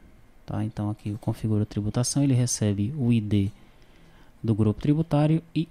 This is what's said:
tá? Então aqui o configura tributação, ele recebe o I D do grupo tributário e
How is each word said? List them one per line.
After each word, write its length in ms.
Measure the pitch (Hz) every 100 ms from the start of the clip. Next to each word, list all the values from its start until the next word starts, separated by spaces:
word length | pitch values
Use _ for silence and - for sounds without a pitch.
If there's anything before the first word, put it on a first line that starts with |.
| - - - - -
tá? 180 | 101
Então 260 | 107 - 104
aqui 220 | 107 107
o 60 | 104
configura 480 | - 117 113 107 107
tributação, 580 | - 104 123 123 143
ele 100 | 143
recebe 600 | 123 120 - 107 101 104 156
o 140 | 120
I 80 | 120
D 320 | 104 104 98 - - - - - - - - -
do 140 | 113 107
grupo 240 | 107 104
tributário 640 | 147 147 160 147 151 160 -
e 140 | 151 160